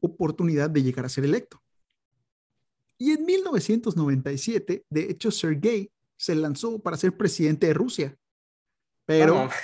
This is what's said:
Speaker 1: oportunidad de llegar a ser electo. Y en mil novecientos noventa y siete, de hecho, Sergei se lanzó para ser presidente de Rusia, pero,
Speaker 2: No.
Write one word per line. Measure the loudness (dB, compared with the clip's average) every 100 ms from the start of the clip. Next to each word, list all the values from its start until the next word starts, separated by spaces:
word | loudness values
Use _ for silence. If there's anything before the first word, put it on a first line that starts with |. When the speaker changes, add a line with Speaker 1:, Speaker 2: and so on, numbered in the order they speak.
Speaker 1:
oportunidad | -4 -2 -4 0 0 0 0
de | 0
llegar | 0 -2 -6
a |
ser | -2
electo. | 0 0 -4 -20 _ _ _ _ _ _ _ _ _ _ _ _ _ -4
Y | 0
en | 0
mil | 2 0
novecientos | 0 -2 0 0 0 -2
noventa | 0 0 -2
y | -6
siete, | -2 -4 -2 -6 -4
de | -4 -4
hecho, | -4 -4
Sergei | -2 -2 0 0 0 -4 _ _ -10
se | -2
lanzó | -2 -2 -4 -6 -6
para | -6 -2
ser | -2 0
presidente | -2 2 0 2 2
de |
Rusia, | 2 -2 -4 -6 -8 _ _ _ _ _ _ _ _ 2
pero, | 6 6 6 0
Speaker 2:
No. | -6